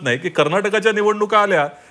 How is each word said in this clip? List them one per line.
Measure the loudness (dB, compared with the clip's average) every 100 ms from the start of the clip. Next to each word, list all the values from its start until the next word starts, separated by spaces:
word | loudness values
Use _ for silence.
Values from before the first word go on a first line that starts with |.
नाही | -4 -4
की | -2
कर्नाटकाच्या | -2 0 0 0 0 0
निवडणुका | 2 0 0 0 2
आल्या | 2 2 0 -6 -20